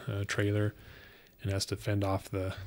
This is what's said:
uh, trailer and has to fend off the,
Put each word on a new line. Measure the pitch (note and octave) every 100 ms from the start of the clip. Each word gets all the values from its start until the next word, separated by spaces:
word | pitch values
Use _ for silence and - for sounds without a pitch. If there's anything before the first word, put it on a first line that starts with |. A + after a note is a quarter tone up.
| -
uh, | G2+ G2+
trailer | - G2+ G#2 G#2 - - - - - - -
and | G2
has | G2 -
to | G2+
fend | - G2+
off | G2 G2 -
the, | G2 F#2+ F#2+